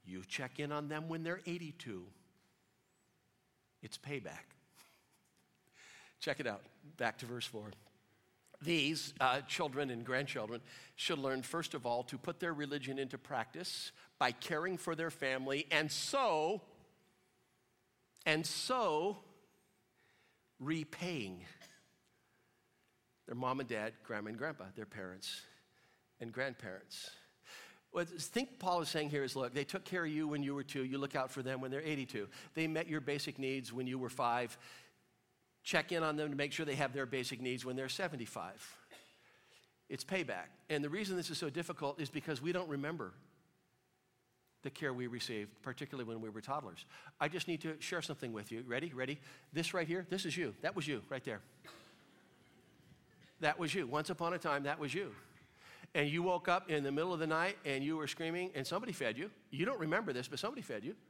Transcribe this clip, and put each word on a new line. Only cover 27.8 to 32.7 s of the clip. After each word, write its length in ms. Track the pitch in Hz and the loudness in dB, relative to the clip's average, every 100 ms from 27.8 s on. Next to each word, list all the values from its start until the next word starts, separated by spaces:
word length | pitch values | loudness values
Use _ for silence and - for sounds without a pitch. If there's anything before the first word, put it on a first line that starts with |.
| _ | _
What 180 | 175 170 | -2 -2
I 60 | 175 | -4
think 400 | - 226 254 - | -2 0 0 -2
Paul 220 | 185 175 | 2 4
is 80 | 156 | 4
saying 220 | 160 147 | 2 2
here 120 | 147 | 2
is, 140 | 135 135 | 2 0
look, 180 | 123 | 0
they 80 | 135 | 0
took 220 | 143 190 | 0 -4
care 200 | - 180 | -2 0
of 60 | 165 | 2
you 160 | 151 156 | 2 2
when 160 | 151 | 2
you 100 | 139 | 2
were 120 | 143 | 0
two. 200 | 139 139 | -2 -2
You 140 | 131 139 | 0 0
look 160 | 139 | 0
out 160 | 143 131 | 0 0
for 140 | 139 | -2
them 160 | 127 131 | -2 -2
when 100 | 131 | -2
they're 100 | 139 | -2
eighty-two. 460 | 160 147 127 113 101 - - | 0 0 0 -4 -4 -8 -6
They 120 | 156 | 0
met 220 | 160 | 2